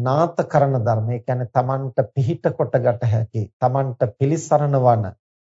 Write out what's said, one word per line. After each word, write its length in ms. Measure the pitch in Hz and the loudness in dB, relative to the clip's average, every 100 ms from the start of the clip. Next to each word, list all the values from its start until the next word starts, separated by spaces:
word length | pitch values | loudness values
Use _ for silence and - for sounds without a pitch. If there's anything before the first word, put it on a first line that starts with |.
නාථකරණ 760 | 123 139 165 - - 151 139 131 | 0 0 0 -2 0 2 2 2
ධර්ම, 300 | 117 110 113 | 0 0 -2
ඒ 80 | 120 | -4
කියන්නේ 340 | - 123 123 | -4 -4 -2
තමන්ට 460 | 127 127 135 135 127 117 | -2 0 -2 -2 -2 -2
පිහිට 340 | - 123 170 165 | -2 -2 -2 -2
කොටගත 520 | - 139 131 120 117 | -2 0 0 0 0
හැකි, 400 | 120 107 110 113 101 _ | 0 0 -2 -4 -8 _
තමන්ට 440 | 127 135 135 120 120 | -2 0 -2 -2 -4
පිළිසරණ 640 | - 139 160 - 151 147 139 | -2 -2 -2 0 2 2 2
වන, 280 | 127 117 95 - _ _ | 4 2 0 -10 _ _